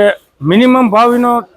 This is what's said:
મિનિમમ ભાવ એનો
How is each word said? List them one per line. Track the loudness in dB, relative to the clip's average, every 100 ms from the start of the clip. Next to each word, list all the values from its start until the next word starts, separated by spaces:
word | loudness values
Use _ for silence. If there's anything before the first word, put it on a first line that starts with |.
| 0 -2 _ _
મિનિમમ | -2 0 2 2 0
ભાવ | 0 0
એનો | 0 -2 -4 -8